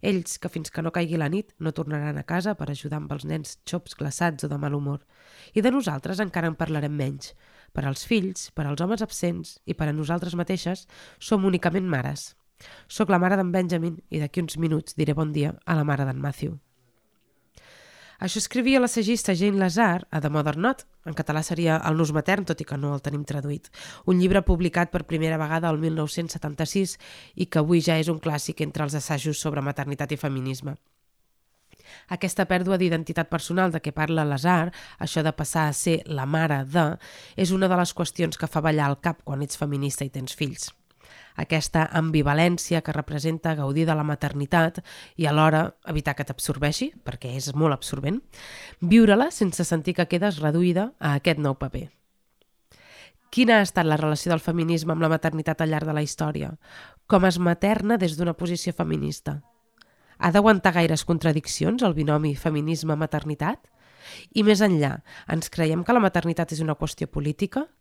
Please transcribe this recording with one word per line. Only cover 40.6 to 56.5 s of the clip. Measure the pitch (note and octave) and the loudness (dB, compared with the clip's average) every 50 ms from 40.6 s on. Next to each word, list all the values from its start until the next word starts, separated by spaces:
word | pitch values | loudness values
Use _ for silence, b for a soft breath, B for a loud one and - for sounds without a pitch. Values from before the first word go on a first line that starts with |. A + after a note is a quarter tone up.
| - - - _ _ _ _ B B B B B B B B | -12 -12 -14 _ _ _ _ B B B B B B B B
Aquesta | - D#3 - E3 D#3+ D3 - - E3 D#3 D#3+ - | -8 -4 0 0 0 0 0 0 0 0 2 2
ambivalència | E3+ D#3+ D#3+ D#3 D#3 D3 C#3+ C#3+ D3+ E3 F3 F3 E3+ - - F3 E3 | 0 0 2 2 2 4 4 4 4 4 4 4 2 0 0 -2 -2
que | - - D3+ | 0 -2 -4
representa | D#3 D3 - D#3 D3 C#3 D#3+ D#3+ D#3+ - E3 D#3+ | -4 -4 -4 -6 -4 -2 -2 -4 -2 -2 -2 -2
gaudir | D3 C#3+ C3+ C#3 D3+ E3 | 0 -2 -2 0 0 2
de | D#3+ D#3+ | 2 2
la | D#3 D3 D3+ | 0 0 -2
maternitat | D3 - - C#3+ C#3 C#3+ C#3+ C#3 - E3+ E3 D#3+ E3 - B B B B B B B - | -2 -2 -4 -4 -4 -4 -4 2 2 4 4 2 0 -4 B B B B B B B -2
i | E3 D3+ | 0 2
alhora | D3 D3+ D#3 D#3 D#3 D#3 D#3+ - - _ _ | 4 6 6 6 6 4 2 0 -4 _ _
evitar | - D3 D3+ C#3+ - C#3 | -4 -4 -2 -2 -2 -4
que | - C#3+ | -4 -4
t'absorbeixi, | - B2+ - - - - C3+ C#3+ D3 E3 - B3 C#4+ - - _ | -8 -6 -8 -4 -4 -2 0 0 -2 0 0 -4 -4 -6 -10 _
perquè | - A#2 - - B2+ A#2+ | -10 -10 -10 -10 -8 -8
és | C3+ C3 C#3+ C3 | -6 -6 -4 0
molt | C#3+ D#3 D#3+ C#3+ | 2 2 2 2
absorbent, | C3 - - - C#3 C#3 C#3+ F#3 B3 - - B B B B B B B B B B | 0 -4 -6 -6 -4 -2 -2 -2 -4 -6 -10 B B B B B B B B B B
viure-la | - F3 F#3+ A3+ A3+ A3 G3+ G#3 B3+ D#4+ | 2 6 8 8 10 10 8 6 4 2
sense | - - G#3+ F#3+ E3 - F3+ - | 2 0 0 0 0 -2 -2 0
sentir | - E3 D3+ - F3 - | 0 -2 0 -2 0 0
que | F3 - | 0 2
quedes | - F3 F3+ G#3 F#3 D3 | 2 0 0 0 -2 0
reduïda | D3+ D3+ D3 E3 F3+ F3+ E3+ F3 G3+ A#3+ - _ | 0 2 2 4 4 4 4 2 0 -2 -6 _
a | - D#3 C#3+ C#3+ | -2 0 0 2
aquest | - F3 D#3+ C#3+ D3 | 2 2 0 2 0
nou | C#3 C3+ - | -2 -2 -2
paper. | - C3 - - - D3+ _ _ _ _ _ _ _ _ _ _ _ _ _ _ _ _ B B B B B B B B B B _ _ | -6 -8 -8 -10 -12 -12 _ _ _ _ _ _ _ _ _ _ _ _ _ _ _ _ B B B B B B B B B B _ _
Quina | - - B3+ A3+ A#3 G#3+ | 2 4 6 8 8 6
ha | G3+ | 6
estat | F3+ - - E3+ | 4 2 2 2
la | D#3+ D3+ D3+ | 4 2 2
relació | D#3 D3+ D3+ D3 - F3 E3+ | 2 2 0 0 0 0 0
del | D#3+ | 0
feminisme | - - E3 E3+ E3 D#3+ E3+ E3 D#3 D#3+ D#3+ | 0 0 0 0 2 2 2 0 0 -2 0
amb | E3 E3 | 2 2
la | D#3+ D#3+ | 2 2
maternitat | D#3 - D3 D3+ D#3+ D#3 - D#3+ - | 2 0 0 -2 0 -2 -2 -2 0
al | E3 D#3 D#3 | 0 0 0
llarg | D3+ D#3 D#3 | 0 -2 -2
de | D3+ | -2
la | D3+ D3+ | -2 -2
història? | D3+ - - D#3+ D3+ D3+ D3+ C#3+ D3 | -4 -4 -4 -4 -2 -2 -4 -6 -6